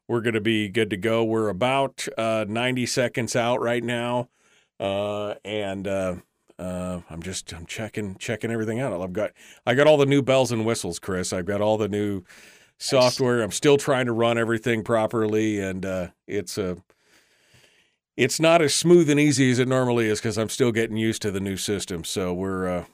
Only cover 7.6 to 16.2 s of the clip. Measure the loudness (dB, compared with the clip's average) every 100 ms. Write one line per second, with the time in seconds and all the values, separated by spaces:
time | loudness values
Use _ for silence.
7.6 | -12 -10 -10 -8 -10 -8 -8 -6 -4 -4
8.6 | -4 -4 -4 -4 -6 -4 -6 -8 -20 -6
9.6 | 0 4 6 6 6 4 4 4 2 0
10.6 | 0 -2 -4 -8 -6 -4 -4 -4 -2 0
11.6 | 2 2 0 0 -2 -4 -8 -20 -20 -20
12.6 | _ -12 0 4 4 4 2 2 0 2
13.6 | 4 4 4 0 0 2 2 2 0 0
14.6 | 0 -2 0 0 2 0 0 0 0 0
15.6 | -4 -4 -6 -6 -6 -12